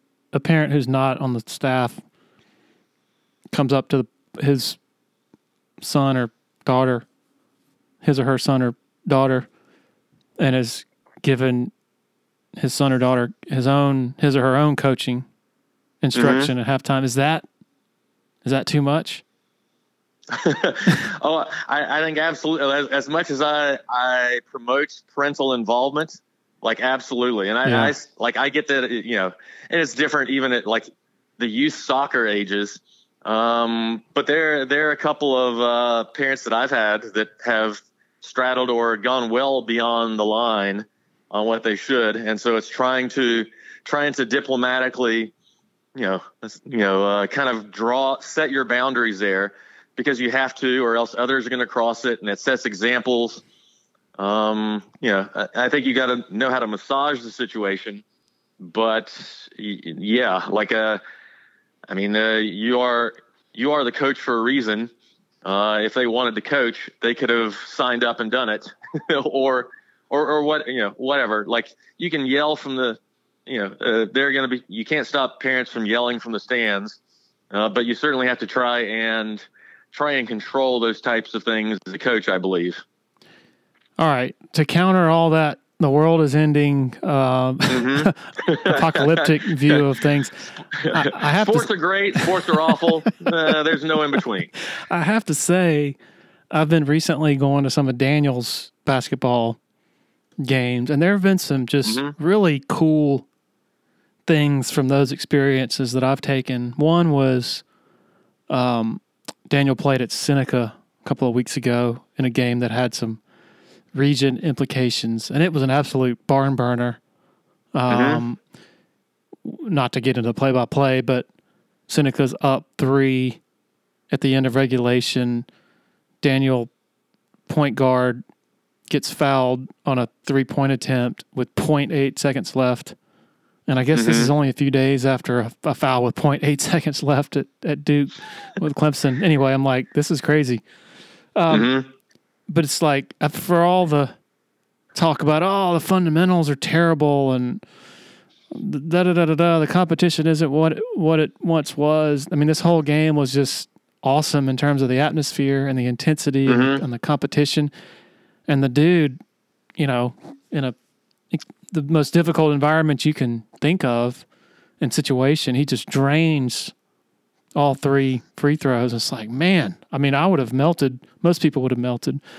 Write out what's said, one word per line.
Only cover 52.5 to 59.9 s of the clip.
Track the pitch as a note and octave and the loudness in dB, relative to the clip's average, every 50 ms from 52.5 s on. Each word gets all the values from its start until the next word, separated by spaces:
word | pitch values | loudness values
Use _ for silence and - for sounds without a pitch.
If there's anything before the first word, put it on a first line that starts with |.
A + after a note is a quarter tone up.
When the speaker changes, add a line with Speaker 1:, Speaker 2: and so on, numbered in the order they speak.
| C3 - - | -2 0 -2
Speaker 2:
examples. | A#2 G#2 F2+ A2 A#2+ B2 B2 A2 B2+ B2 A#2 A#2 A2 - - - _ _ _ _ _ _ _ _ _ _ _ _ _ _ - | -6 -4 -2 -2 0 0 0 0 0 0 0 0 -2 -6 -12 -20 _ _ _ _ _ _ _ _ _ _ _ _ _ _ -6
Um, | G2 G2+ G#2 G#2+ G#2+ G#2+ A2 G#2+ G#2+ G#2+ G#2+ G#2 G2 _ _ - | -4 -2 0 0 0 0 -2 -2 -4 -4 -6 -6 -10 _ _ -6
you | - A#2 | -2 -2
know, | G2+ F#2+ G2 - - | 0 -2 -2 -4 -6
I, | - G#2+ - - | -8 -8 -6 -4
I | A2+ B2 B2 | -2 -2 0
think | D3 D3 B2 | 0 -2 0
you | C3+ A#2+ | 0 0
gotta | C3 C3 B2 B2 A#2+ - - | 0 0 0 -2 -4 -6 -6
know | F#2 A2 C3 C3 | -4 -2 -2 0
how | B2+ B2+ | 0 -2
to | A#2 | -2
massage | G#2+ G#2+ G2 - - C#3 C3+ C#3+ D3 C#3+ B2 | -4 -6 -8 -6 -4 -2 -2 0 -2 -2 -4
the | A#2 A2+ | -8 -12
situation, | - - B2 - - A2 G#2 G2 G2 F#2+ - A2 G2+ G2+ - _ _ _ _ _ _ _ _ _ _ - | -10 -10 -10 -8 -6 -4 -4 -4 -4 -6 -8 -12 -16 -16 -18 _ _ _ _ _ _ _ _ _ _ -20
but | G2 E2+ - A2 A2+ A2+ A2 A2+ A2 - - - - - - - - - - - | -20 -8 -4 -2 0 0 0 -2 -4 -6 -12 -18 -20 -20 -20 -20 -20 -20 -18 -14
y-, | G#2 G#2 G2 - - | -12 -10 -10 -10 -12
yeah, | E2 | -12